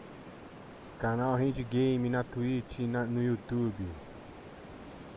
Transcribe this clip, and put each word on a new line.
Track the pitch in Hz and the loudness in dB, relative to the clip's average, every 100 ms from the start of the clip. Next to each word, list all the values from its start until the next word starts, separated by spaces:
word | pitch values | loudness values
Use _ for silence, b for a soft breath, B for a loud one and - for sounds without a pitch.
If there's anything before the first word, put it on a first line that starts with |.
| - - - - - - - - - - | -16 -16 -16 -16 -16 -16 -16 -16 -14 -2
Canal | 113 117 131 | 2 4 4
Rede | 127 139 127 | 4 4 2
Game | 117 123 131 127 120 | 2 4 6 6 4
na | 123 | 2
Twitch | 123 123 123 127 - - | 0 0 2 2 0 -2
e | 120 | 0
na, | 123 | 2
no | 120 120 | 2 2
YouTube. | 123 113 - 120 117 98 92 78 - - - - - - - - - - - | 4 2 0 2 2 0 -4 -6 -12 -14 -14 -14 -14 -14 -14 -14 -14 -14 -14